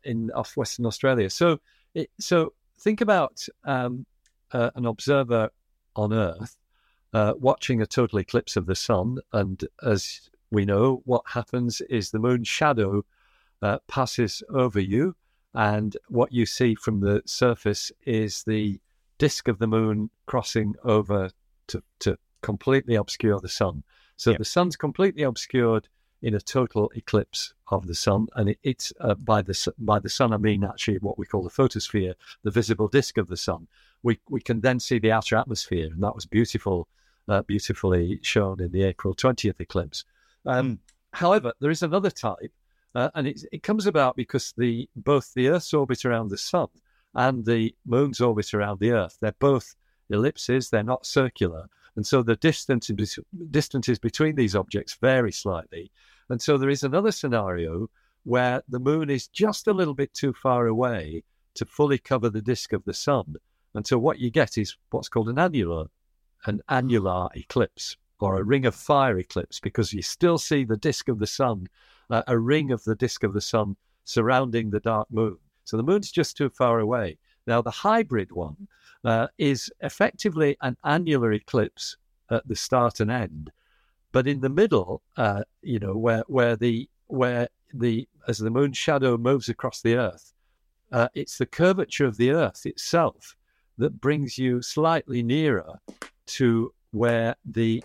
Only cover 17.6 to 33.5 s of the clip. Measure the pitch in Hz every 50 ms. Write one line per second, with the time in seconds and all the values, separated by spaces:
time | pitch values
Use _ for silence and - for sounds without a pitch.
17.6 | - 104 101 - - - - _ - 135 117 110 110 104 - - - 113 110 107
18.6 | 107 104 98 - _ _ _ _ _ _ _ - 143 147 - - - 127 110 -
19.6 | 117 110 110 110 110 110 107 107 107 110 _ _ _ - - 123 113 - - 117
20.6 | 107 101 101 - - 123 107 107 101 98 104 98 95 92 - _ _ _ _ _
21.6 | _ - - - - _ _ - - - 90 - _ _ _ _ - - 104 98
22.6 | - 131 131 135 131 123 113 104 101 - - - - 107 101 98 92 87 - -
23.6 | 107 92 78 73 - _ _ _ _ _ _ - - 120 113 - - - - 180
24.6 | 180 180 151 - - 143 - - 190 196 - 147 143 131 113 - - - - 127
25.6 | 120 113 113 107 - _ _ _ _ _ _ - - 123 104 101 - - - 135
26.6 | 127 113 - 110 104 - - 117 - - - 104 - - - - - - _ _
27.6 | - - 101 95 92 87 85 - - 107 98 101 113 - - - 104 101 - -
28.6 | - 135 127 - - - - - - - 101 - - - 110 104 95 95 92 -
29.6 | - - - - 117 104 104 104 101 101 - - 131 117 110 104 104 110 104 98
30.6 | 101 98 - - - - 101 92 98 98 - - - - - 98 90 87 - -
31.6 | 135 120 - 107 - - - 104 92 90 90 _ _ - - _ - 107 95 120
32.6 | 104 101 110 92 107 101 - 139 127 - - 113 98 - 90 - - -